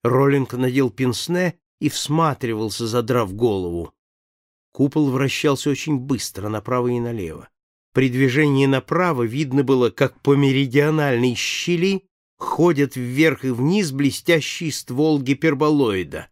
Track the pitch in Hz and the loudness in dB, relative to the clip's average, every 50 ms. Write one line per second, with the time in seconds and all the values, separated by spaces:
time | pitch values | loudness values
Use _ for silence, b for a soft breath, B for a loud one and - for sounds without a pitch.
0 | - 120 123 131 139 139 139 139 131 - - 123 127 127 127 139 135 120 - - | 0 0 2 2 2 2 2 0 -2 -4 -4 -2 -2 0 0 0 0 0 -2 -2
1 | 131 123 113 - - - 175 175 185 175 - _ _ _ _ _ - 143 - - | -2 -2 -2 -4 -4 -4 -2 -2 -2 -2 -4 _ _ _ _ _ -4 -4 -4 -4
2 | - - 147 160 165 156 131 - - 117 113 107 113 107 101 - 117 110 113 123 | -4 -2 0 0 2 0 0 -2 -4 -4 -4 -4 -4 -4 -4 -6 -6 -2 -2 -2
3 | 117 113 127 123 113 92 95 107 120 117 101 95 90 87 85 85 82 - _ _ | 0 0 0 0 0 -2 -2 0 0 2 2 0 -2 -4 -4 -6 -8 -10 _ _
4 | _ _ _ _ _ _ _ _ _ _ _ _ _ _ _ - 135 143 - 156 | _ _ _ _ _ _ _ _ _ _ _ _ _ _ _ 0 0 0 2 0
5 | 151 139 127 131 139 131 - - - 151 139 123 - 147 139 131 - 156 151 131 | 0 0 0 0 0 0 -2 0 0 0 0 0 -2 -2 -2 -2 -2 -4 -4 -4
6 | 127 139 139 104 - - - 98 95 107 107 104 104 - 127 127 123 123 123 120 | -2 -4 -4 -4 -4 -10 -10 -8 -8 -6 -6 -6 -4 -2 -2 0 0 0 -2 -2
7 | 120 117 117 110 90 80 78 - - _ _ _ _ _ _ _ _ _ _ 131 | -4 -4 -6 -6 -8 -8 -10 -14 -18 _ _ _ _ _ _ _ _ _ _ 0
8 | 131 131 123 131 135 131 120 147 156 147 139 135 139 135 135 131 - - 151 170 | 2 2 2 2 2 2 4 2 2 2 4 4 4 4 2 0 0 -2 -2 0
9 | 185 175 156 123 120 110 113 143 156 135 127 143 135 123 135 127 123 113 - - | 0 0 0 0 -2 -2 -2 -4 -4 0 0 0 2 4 4 4 4 2 2 0
10 | 139 127 - _ _ 143 143 139 143 135 131 135 139 127 113 143 147 151 156 156 | -2 -2 -2 _ _ 2 4 4 4 2 2 2 0 2 2 2 2 4 2 0
11 | 147 143 127 117 123 127 120 - - - - - - 175 175 165 175 196 196 185 | 0 0 2 2 2 0 0 -2 -4 -4 -4 -4 -2 -2 0 0 2 0 0 -2
12 | _ _ _ _ _ _ _ _ - - - - 160 175 160 139 143 135 - 127 | _ _ _ _ _ _ _ _ -8 -6 0 2 4 4 4 2 0 -2 -2 -8
13 | 123 123 127 139 160 160 131 - - 131 123 113 127 151 185 214 196 151 131 135 | -8 -4 2 2 4 4 2 0 -4 -4 -2 0 0 0 2 0 0 -2 -2 0
14 | 143 135 110 - - - 170 160 - - - - 170 156 135 - - - 127 131 | 0 0 0 -2 0 2 2 2 0 -4 -8 -6 -6 -6 -6 -8 -10 -6 -2 0
15 | 151 160 156 143 131 127 139 131 - 160 143 131 151 151 156 143 135 110 98 95 | 2 2 2 0 0 -2 -2 0 2 0 0 2 2 2 2 2 2 2 0 -2
16 | 87 71 - - - _ | -4 -6 -10 -14 -14 _